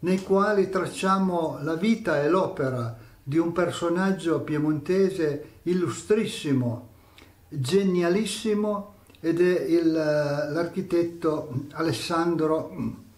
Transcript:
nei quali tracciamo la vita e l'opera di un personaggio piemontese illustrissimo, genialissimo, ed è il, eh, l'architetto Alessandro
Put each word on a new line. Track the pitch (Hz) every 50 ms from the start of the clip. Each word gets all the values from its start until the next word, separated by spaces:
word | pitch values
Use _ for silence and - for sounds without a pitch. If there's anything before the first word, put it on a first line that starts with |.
nei | - 170 190 185
quali | - - 190 196 196 208 214 202 190 190
tracciamo | - 190 175 143 - - - 190 190 196 190 185 175 170 160 156 143 135 143
la | 151 165
vita | 160 180 220 226 220 - 190 160 143
e | 143 151
l'opera | 170 190 185 - - - 147 131 131 123 120 117 117 - - - - - -
di | - 139 160
un | 170 170 170
personaggio | - 180 170 - - 170 170 170 180 185 196 190 185 160 165 156 143
piemontese | - - 151 147 147 151 156 151 139 - 185 190 196 185 - - 165 151 143 143 - - - - -
illustrissimo, | 165 180 180 175 151 120 - - - 214 220 214 - - - - 151 139 127 120 120 113 - - - - - - - - - - - - _ -
genialissimo, | - - 151 131 123 165 196 202 196 180 175 175 170 175 202 220 - - - - 220 208 208 208 214 208 196 196 - - - - - - -
ed | - 165 165 170
è | 180 180 180 170
il, | 139 - 165 170 165 160 160
eh, | 160 156 151 151 147 147 143 143 147 151 147
l'architetto | 147 160 170 170 - 190 185 - 175 170 170 170 - - - 165 151 151 - - 120 139 139 - -
Alessandro | - 160 165 139 - - - 175 165 170 175 170 151 156 156 160 160 - - - - - 113 107 - - - -